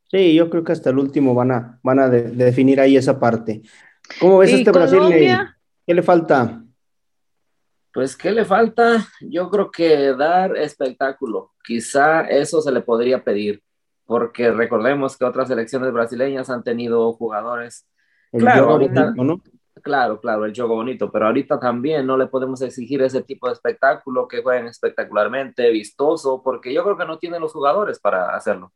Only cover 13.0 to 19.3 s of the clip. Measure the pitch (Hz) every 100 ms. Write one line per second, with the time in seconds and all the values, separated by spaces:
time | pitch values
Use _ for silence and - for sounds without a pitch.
13 | 123 127 - 104 104 101 _ _ _ _
14 | _ 117 117 - 120 107 117 110 117 143
15 | 135 - 123 127 127 120 113 131 127 117
16 | 117 120 139 135 127 123 117 117 120 117
17 | 113 113 117 107 113 120 120 - _ _
18 | _ _ _ 117 117 123 143 151 135 127
19 | - 113 131